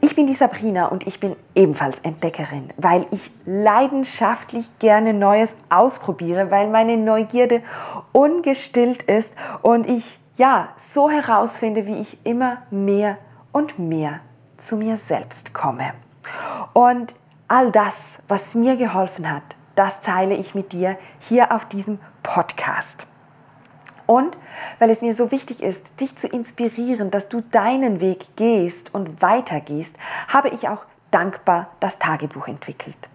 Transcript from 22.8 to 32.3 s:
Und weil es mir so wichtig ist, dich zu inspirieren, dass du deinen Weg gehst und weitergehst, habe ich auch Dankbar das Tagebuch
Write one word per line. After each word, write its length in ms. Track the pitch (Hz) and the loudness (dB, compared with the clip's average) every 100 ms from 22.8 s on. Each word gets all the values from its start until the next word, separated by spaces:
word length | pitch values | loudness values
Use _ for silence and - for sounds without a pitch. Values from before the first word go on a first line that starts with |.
| - - - _ _ _ _ _ _ _ - - - | -8 -16 -20 _ _ _ _ _ _ _ -20 -10 2
Und 300 | 240 294 - - - - - | 2 2 -6 -20 -16 -16 2
weil 120 | 226 | 4
es 120 | 226 | 4
mir 140 | 233 220 | 0 0
so 160 | 233 | 0
wichtig 280 | 269 - 240 | -2 -6 -6
ist, 400 | - 190 - - | -6 -6 -12 -8
dich 160 | 269 - | -8 -6
zu 120 | - | -8
inspirieren, 840 | 247 233 - 233 233 240 240 196 | -6 -8 -4 -4 -4 -4 -2 -2
dass 180 | 202 202 | -4 -4
du 120 | 233 | -8
deinen 600 | 226 233 208 262 262 190 | 0 2 2 0 0 0
Weg 360 | 190 185 - - | 0 -2 -8 -2
gehst 580 | 226 226 175 170 - | 2 2 0 -4 -10
und 260 | 208 180 156 | -8 -8 0
weitergehst, 760 | 185 233 254 156 143 147 160 - - - - | 2 2 0 -8 -6 -8 -8 -14 -14 -12 0
habe 220 | 269 277 | 0 0
ich 180 | - 131 | -4 -6
auch 180 | 208 - _ _ | -8 -12 _ _
Dankbar 600 | 170 180 - - 175 180 - | -2 -2 -4 0 0 -2 -6
das 180 | 196 - | -8 -4
Tagebuch 480 | - 156 151 | -4 -4 -6